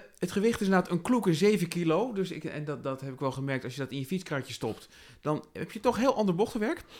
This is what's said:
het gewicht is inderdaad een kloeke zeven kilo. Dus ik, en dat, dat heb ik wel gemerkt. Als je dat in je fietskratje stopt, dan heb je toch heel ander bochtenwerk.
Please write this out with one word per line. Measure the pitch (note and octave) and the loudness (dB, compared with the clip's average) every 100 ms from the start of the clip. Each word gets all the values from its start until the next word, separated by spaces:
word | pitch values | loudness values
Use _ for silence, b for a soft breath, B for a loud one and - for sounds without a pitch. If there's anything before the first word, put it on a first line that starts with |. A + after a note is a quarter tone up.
| - - | -2 -6
het | F3 | -2
gewicht | G#3 A3 A3+ | 2 2 2
is | G3 | 4
inderdaad | F#3+ F3+ | 4 4
een | F3 | 0
kloeke | F3 B3 G#3 | 2 2 4
zeven | D#3 G3+ G#3 E3 | 4 6 4 2
kilo. | E3+ E3 D#3+ B3+ | 0 2 2 0
Dus | G3+ F#3 | -2 -4
ik, | D3+ | -6
en | D#3+ - D3 | -8 -6 -6
dat, | C3+ | -6
dat | C3+ C3 | -6 -6
heb | C#3 | -8
ik | B2+ | -4
wel | C#3 | -4
gemerkt. | B2+ C3+ C3 | -2 -2 -2
Als | B2 | -4
je | B2+ | -6
dat | C3+ | -6
in | C#3 | -4
je | C3 | -2
fietskratje | F#3 - C#3+ B2+ | -4 -2 -4 -4
stopt, | G#2+ A#2+ G#2 - B B B | -6 -4 -6 -10 B B B
dan | D3 D3+ - | -2 -2 -4
heb | - F#3 | -10 -8
je | A3 | -2
toch | B3 G#3 | 0 2
heel | C4+ - | 2 2
ander | G#3 E3+ | 2 2
bochtenwerk. | A3+ A3+ G#3+ E4+ - B | 0 0 -4 -4 -8 B